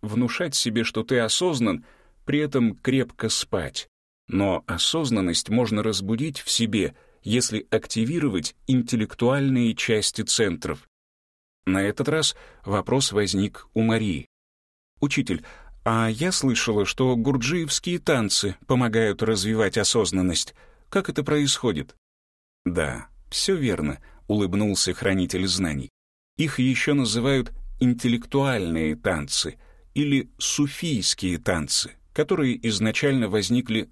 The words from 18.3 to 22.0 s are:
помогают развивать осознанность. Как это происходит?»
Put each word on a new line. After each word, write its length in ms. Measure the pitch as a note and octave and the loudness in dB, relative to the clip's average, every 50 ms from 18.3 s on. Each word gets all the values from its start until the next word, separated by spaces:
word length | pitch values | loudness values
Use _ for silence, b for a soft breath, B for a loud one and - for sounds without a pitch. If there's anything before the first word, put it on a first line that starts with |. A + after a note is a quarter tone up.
| - - - G2+ - - - | 0 0 0 -2 -4 -6 -2
помогают 540 | - C3 B2 B2 A#2 G#2+ A2+ A2+ G#2 F#2+ - A#2 | 0 2 2 2 2 2 2 2 2 2 0 0
развивать 540 | A2 A2+ F#2+ F#2 G#2+ A2+ A2 G#2+ F#2+ - | 0 0 0 0 0 2 2 2 2 2
осознанность. 800 | A2 G2+ - - A#2 G2+ F2+ G2 F#2 F#2 F2+ E2 - - - b b b b b b b b | 0 0 2 2 2 2 2 2 2 2 2 0 -2 -4 -6 b b b b b b b b
Как 200 | - G3 F#3 - | -4 -2 -2 -2
это 140 | C#3+ - C#3 | -4 -4 0
происходит?» 720 | - D3+ D3 C#3+ C3+ - - - A#2 F2+ D2 C2+ - - _ | 0 2 2 2 2 0 0 0 -2 -2 -2 -6 -8 -14 _